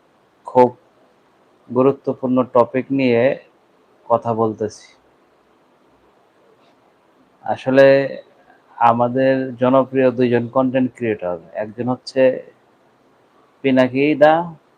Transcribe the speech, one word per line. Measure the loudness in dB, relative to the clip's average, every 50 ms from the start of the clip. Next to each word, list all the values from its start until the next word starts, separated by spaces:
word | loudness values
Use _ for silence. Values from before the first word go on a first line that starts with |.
| _ _ _ _ _ _ _ _ _
খুব | -2 2 2 2 2 2 -6 _ _ _ _ _ _ _ _ _ _ _ _ _ _ _ _ _ -6 -2
গুরুত্বপূর্ণ | 0 0 0 0 -2 -6 -8 -8 -6 -6 -4 -2 -2 -4
টপিক | 0 0 0 0 0 -2 -6 -6 -4
নিয়ে | -4 -2 0 0 0 0 0 0 -2 -4 -10 _ _ _ _ _ _ _ _ _ _ _ _ -4
কথা | -4 -2 -2 -4 -4
বলতেছি। | -2 -2 -4 -4 -6 -8 -10 -10 -14 -20 -20 _ _ _ _ _ _ _ _ _ _ _ _ _ _ _ _ _ _ _ _ _ _ _ _ _ _ _ _ _ _ _ _ _ _ _ _ _ _ _ _ _ _ _ _ _ _ _ _ _ _ -10
আসলে | -8 -8 -8 -6 0 4 6 6 6 6 4 2 -2 -8 -14 -18 _ _ _ _ _ _ _ _ _ _
আমাদের | 0 2 2 2 2 0 -2 -2 0 0 0 0 0 -4 -6 -6
জনপ্রিয় | -2 0 2 2 2 0 0 -2 0 0 0
দুইজন | 2 0 0 0 0 0 -2 -2
কনটেন্ট | -2 -2 -2 -2 -2 -2 -4 -4 -4
ক্রিয়েটর, | -6 -6 -4 -4 -4 -6 -8 -8 -8 -12 -14 -12
একজন | -12 -12 -12 -10 -10 -6 -6
হচ্ছে | -6 -8 _ -8 -2 0 2 2 0 -2 -8 -16 _ _ _ _ _ _ _ _ _ _ _ _ _ _ _ _ _ _ _ _ _ _ -4
পিনাকি | 0 2 2 0 0 0 -2 -2 -2 2
দা, | 4 4 4 4 2 -2 -6 -12 -18 _ _ _